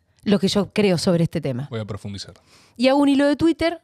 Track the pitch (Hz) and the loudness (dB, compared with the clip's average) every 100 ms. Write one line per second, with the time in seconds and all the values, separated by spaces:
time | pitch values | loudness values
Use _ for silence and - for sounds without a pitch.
0 | _ _ - 196 196 208 180 - 208 175 | _ _ -2 0 2 0 -2 0 2 2
1 | - 170 165 170 151 123 143 113 104 101 | 2 2 0 -2 -6 -6 -6 -8 -8 -10
2 | 104 98 - - _ _ _ - 254 277 | -12 -12 -14 -20 _ _ _ -2 2 4
3 | 285 269 285 294 320 320 330 339 | 4 4 2 2 0 0 -2 -4